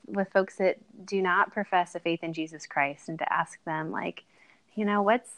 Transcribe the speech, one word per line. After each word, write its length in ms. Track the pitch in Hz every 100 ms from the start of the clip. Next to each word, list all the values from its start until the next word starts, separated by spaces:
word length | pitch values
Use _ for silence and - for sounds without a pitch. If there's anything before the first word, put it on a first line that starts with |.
| -
with 260 | 196 196
folks 240 | 196 190 -
that 200 | 190 - - - 185
do 160 | 196
not 300 | 190 180 -
profess 420 | - 202 185 175
a 60 | 170
faith 240 | 170 170
in 80 | 165
Jesus 340 | 160 160 156 -
Christ 440 | - 139 147 -
and 100 | 160
to 140 | -
ask 280 | 165 160 - -
them, 260 | 156 160
like, 320 | - 175 - - _ _ _ _ -
you 100 | 208
know, 160 | 208
what's, 280 | 202 240 -